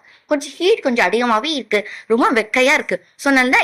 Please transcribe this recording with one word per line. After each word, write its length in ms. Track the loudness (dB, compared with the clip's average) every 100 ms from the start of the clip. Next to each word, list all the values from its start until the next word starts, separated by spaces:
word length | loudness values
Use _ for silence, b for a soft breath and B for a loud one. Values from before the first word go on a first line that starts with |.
| b b -4
கொஞ்சம் 260 | -4 -4
ஹீட் 300 | -2 0 2
கொஞ்சம் 240 | 0 0 0
அதிகமாவே 440 | 0 0 0 -2
இருக்கு, 340 | -6 -4 -4 -4 B -2
ரொம்ப 240 | 0 2
வெக்கையா 420 | 0 0 0 2
இருக்கு. 340 | 0 -2 -8 _ -6
So 160 | 0
நல்லா 260 | 2 2 2